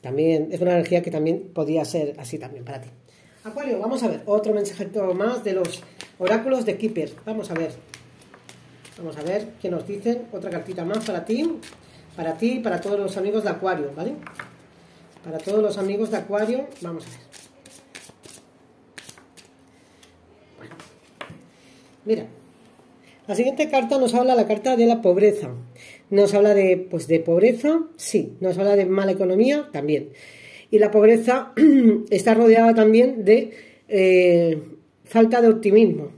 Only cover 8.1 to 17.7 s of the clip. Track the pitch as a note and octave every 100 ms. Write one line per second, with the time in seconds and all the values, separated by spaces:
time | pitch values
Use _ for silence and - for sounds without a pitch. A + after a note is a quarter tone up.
8.1 | _ _ - _ - _ _ - - E3
9.1 | D3 D3+ G3 A3 - F#3+ E3+ - G3+ A3+
10.1 | A#3 - G3 F#3 E3+ - F3+ E3+ A3 A3+
11.1 | F3+ E3 A#3 E4 - - - _ - -
12.1 | - E3 E3 A#3 B3+ A3+ E3+ G3+ G3+ G3
13.1 | G3 G3 G#3+ G3+ E3+ F#3 E3+ C#3+ C#3+ F#3+
14.1 | D4 - - - _ _ _ _ _ _
15.1 | _ E3+ D#3+ F#3+ G#3 G#3 G3+ G3 G#3 A3+
16.1 | G#3+ F3 G3+ G#3+ B3+ C#4+ - E3+ E3 -
17.1 | - _ - - _ -